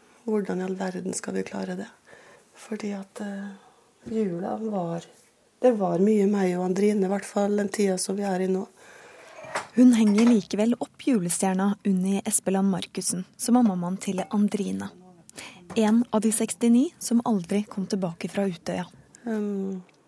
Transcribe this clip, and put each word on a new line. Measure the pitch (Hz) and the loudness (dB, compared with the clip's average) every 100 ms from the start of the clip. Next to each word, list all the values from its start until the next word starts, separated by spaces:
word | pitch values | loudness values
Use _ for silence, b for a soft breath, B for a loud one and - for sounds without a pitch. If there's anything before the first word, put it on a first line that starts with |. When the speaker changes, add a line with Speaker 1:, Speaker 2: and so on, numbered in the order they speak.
| b b 226 | b b -6
Speaker 1:
Hvordan | 214 190 180 | -4 -4 -6
i | 185 | -6
all | 190 | -6
verden | 190 180 185 - | -6 -6 -8 -8
skal | - 190 | -4 -4
vi | 190 | -4
klare | 196 190 185 | -6 -8 -8
det? | 214 - b b b b b | -10 -18 b b b b b
Fordi | - - 214 208 | -20 -12 -10 -8
at, | 196 196 - 202 | -10 -12 -12 -10
eh, | 196 202 196 b b b _ - | -10 -12 -16 b b b _ -6
jula | 220 202 170 208 220 | -2 -2 -2 -4 -6
var, | 220 202 170 170 - - _ _ _ _ | -4 -4 -4 -6 -10 -20 _ _ _ _
det | 247 | 2
var | 220 180 170 | 2 0 2
mye | 208 214 196 | 4 4 4
meg | 202 185 180 | 2 0 0
og | 185 | -2
Andrine, | 190 208 214 185 | 2 2 2 0
i | |
hvert | 196 - | -2 -4
fall | 208 202 208 | -2 0 0
den | 196 | -2
tida | - 196 185 | 0 0 0
som | - 196 | -2 -4
vi | 202 | -2
er | 185 | -2
i | 190 | 0
nå. | 185 - B B B B B B B B - - 226 | -2 -4 B B B B B B B B -10 -2 6
Speaker 2:
Hun | 254 226 | 8 8
henger | 214 202 233 | 6 6 6
likevel | 226 - 196 226 240 | 4 2 0 0 0
opp | - - - | -6 -6 0
julestjerna | 233 175 - 190 185 202 196 208 | 0 0 0 0 2 0 0 0
Unni | 185 190 196 - | 0 2 -2 -2
Espeland | - 190 190 196 | -2 0 0 2
Markussen, | 180 - - - 175 185 - | 0 -4 -6 -6 -6 -8 -8
som | - 247 | 2 4
er | 226 | 4
mammaen | 180 175 190 | 2 -4 -6
til | - 185 - | -4 -4 -2
Andrine. | 208 208 202 185 190 202 - - - - B B B - 226 | 0 0 0 -4 -6 -10 -14 -20 -20 -20 B B B -6 0
En | 214 233 - | 4 4 2
av | 220 | 0
de | 220 | 2
sekstini | 214 226 - 240 240 330 - | 0 -2 0 4 4 2 -4
som | - 233 240 | -2 0 0
aldri | 202 175 202 208 | -2 0 -2 -2
kom | - 190 | -6 -4
tilbake | 202 180 170 185 | -4 -4 -6 -6
fra | - 196 | -4 -4
Utøya. | 170 - 180 175 - _ - 240 | -4 -6 -6 -8 -14 _ -14 -8
Speaker 1:
Um, | 214 208 196 196 190 - _ | -6 -4 -4 -6 -8 -12 _